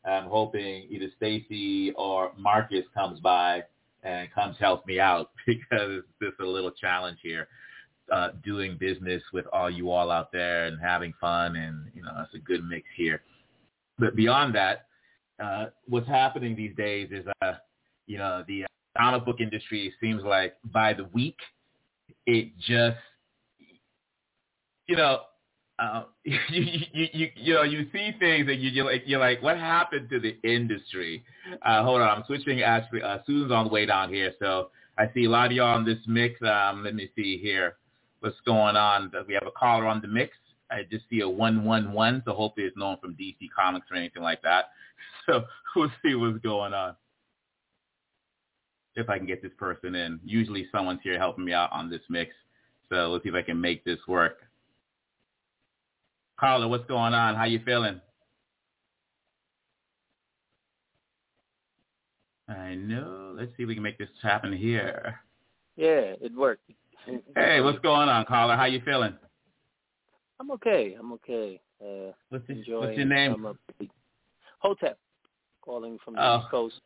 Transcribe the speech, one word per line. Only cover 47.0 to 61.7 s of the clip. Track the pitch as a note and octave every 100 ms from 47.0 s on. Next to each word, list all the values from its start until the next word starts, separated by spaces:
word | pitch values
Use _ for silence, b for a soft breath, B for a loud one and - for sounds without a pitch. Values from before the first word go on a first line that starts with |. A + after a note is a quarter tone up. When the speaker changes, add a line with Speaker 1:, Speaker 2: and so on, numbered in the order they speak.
| _ _ _ _ _ _ _ _ _ _ _ _ _ _ _ _ _ _ _ -
Speaker 1:
If | A2+
I | G2
can | F#2
get | F2+
this | F#2 _
person | F#2+ F2 F2+ F2+
in. | E2+ E2
Usually | F2 A2+ A2 G2+ F2+
someone's | G#2 F#2+ F2+
here | F#2+ F2+
helping | F2+ E2+
me | F2+
out | F2 E2+
on | E2 E2
this | E2+ _
mix. | E2+ E2 - _ _ _ _ _
So | F#2 E2+
let's | F2
see | G2
if | F2+
I |
can | E2+ E2+
make | F2 E2+
this | - E2 -
work. | F2+ E2 - _ _ _ _ _ _ _ _ _ _ _ _ _ _ _ _ _ _ _ -
Carla, | C3+ B2+ A#2
what's | A#2+ A#2
going | B2+ A#2
on? | A#2+ A2+ G#2+
How | A2+
you | A2+ A#2
feeling? | B2 A2 F#2 _ _ _ _ _ _ _ _ _ _ _ _ _ _ _ _ _ _ _ _ _ _ _ _ _ _ _ _ _ _ _ _ _ _ _ _ _